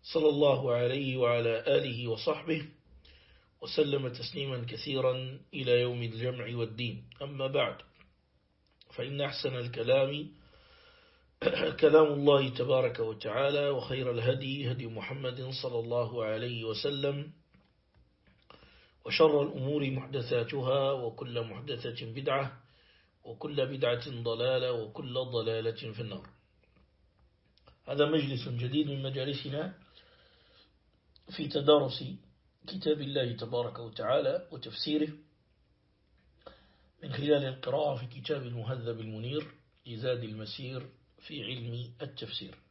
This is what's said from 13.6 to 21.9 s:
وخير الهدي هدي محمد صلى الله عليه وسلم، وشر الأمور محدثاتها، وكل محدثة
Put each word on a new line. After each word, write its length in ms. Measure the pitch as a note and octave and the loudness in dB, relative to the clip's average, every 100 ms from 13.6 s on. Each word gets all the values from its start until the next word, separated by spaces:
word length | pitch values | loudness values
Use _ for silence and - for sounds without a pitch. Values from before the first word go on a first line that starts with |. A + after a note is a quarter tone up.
| C#3+ | 2
وخير 420 | C3+ A#2 C3 B2+ | 0 -2 -2 -2
الهدي 600 | A#2 A#2 B2 C3+ C#3 C3 | 0 2 2 0 -4 -4
هدي 160 | A#2+ A#2 | -4 -6
محمد 640 | A2 F#2+ C3+ C3 B2 C3 C3 | -8 -6 -6 -6 -6 -8 -6
صلى 160 | C3 A#2+ | -4 -2
الله 460 | A#2 A#2+ A2+ A#2+ A2 | 0 0 0 -2 -2
عليه 380 | A2 B2 A#2+ | -2 -4 -4
وسلم، 680 | A2+ G#2+ C#3+ C#3+ C#3+ C#3+ D3+ - _ _ _ _ _ _ _ _ _ _ _ - - - - _ - | -4 -2 -2 0 -2 -2 -8 -14 _ _ _ _ _ _ _ _ _ _ _ -20 -20 -20 -20 _ -4
وشر 360 | - D#3 D3 | 6 8 8
الأمور 480 | D3 C3+ C3 D3+ C3+ | 2 -2 -2 0 0
محدثاتها، 1000 | C3 C3 C3+ A#2 B2 A#2 - - C#3 C3+ | -2 -4 -6 0 0 0 -2 2 2 2
وكل 500 | C3+ A#2+ - C3 A#2+ | 0 -2 -6 -6 -4
محدثة 640 | A2+ F#2+ B2 - B2 | -6 -8 -8 -8 -8